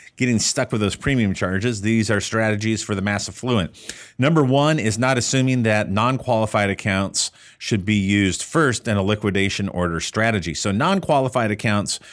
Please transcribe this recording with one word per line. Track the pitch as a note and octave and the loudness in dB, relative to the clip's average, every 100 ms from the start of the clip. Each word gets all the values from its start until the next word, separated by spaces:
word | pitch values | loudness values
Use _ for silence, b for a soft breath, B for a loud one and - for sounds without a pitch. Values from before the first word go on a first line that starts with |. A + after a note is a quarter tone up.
| B - | B -2
getting | B2+ A2 | 0 2
stuck | - - B2 | 0 -2 -2
with | A2+ | 0
those | G2+ - | 0 0
premium | C#3+ C3 G2+ F2 | -2 2 0 0
charges. | F#2 F#2+ A#2+ G#2+ | -2 -2 -2 -2
These | G#2 A2+ G#2+ | 0 2 2
are | G2+ | 0
strategies | - A2+ A2 G#2+ A2 G#2+ | 0 0 0 0 -2 -2
for | - G2+ | -2 -2
the | |
mass | G2+ G2+ - | -2 -2 -6
affluent. | - B2+ A#2 D#2+ B B B B B | -8 -2 0 -2 B B B B B
Number | C3+ D#3+ | 2 4
one | C3 C3+ D3+ D#3 | 4 4 2 2
is | A2 G2+ | 0 0
not | B2+ B2+ | 2 0
assuming | - C3+ C3 B2+ | 0 0 2 2
that | A2+ G#2+ G#2 | 2 2 0
non-qualified | G2+ A#2+ C3 - A2+ A2 A2 G2+ | 0 0 -2 0 0 2 0 0
accounts | F#2+ G#2+ F#2+ G2 - - B B B | 0 0 0 0 -2 -6 B B B
should | - A2 F#2+ | -4 -2 2
be | |
used | G#2 F#2+ G2+ F#2 E2+ | 2 4 4 2 0
first | - D#3+ C#3+ A2+ - | -2 2 2 0 0
in | G2+ | 0
a | |
liquidation | G2 G#2+ G#2 F#2+ G2 - G2 | 2 0 0 0 -2 -2 -4
order | - F2 E2 | -2 -2 -2
strategy. | - G#2+ A2+ G#2+ E2 D2+ | -4 0 0 0 -2 -4
So | G#2 | -2
non-qualified | G2 D#3+ G3 - C#3+ C3 B2+ A2 | 0 0 0 0 0 2 0 -2
accounts | G#2+ A#2 G#2 E2 - B | -2 0 0 -2 -8 B